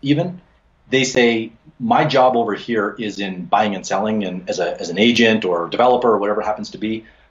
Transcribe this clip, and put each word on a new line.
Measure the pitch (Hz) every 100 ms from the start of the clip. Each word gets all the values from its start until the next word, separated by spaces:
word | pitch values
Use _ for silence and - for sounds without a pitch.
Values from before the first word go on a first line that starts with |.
even, | 139 147 180 180 _ _ _ _ _
they | 131
say, | 127 131 120 113 113 - 151 _
"My | 113 120
job | 156 135 127 120
over | 110
here | 98 - 113 104 -
is | 107 98
in | 98 90
buying | 87 104 107
and | 95 -
selling | 98 110 107
and | 95 90 92
as | 92
a, | 85 -
as | 85
an | 85
agent | 117 117 113 110
or | 92 87 85
developer | - 123 123 120
or | 104
whatever | 101 107
it |
happens | 107 107 104
to | 95
be, | 110 110 - _ _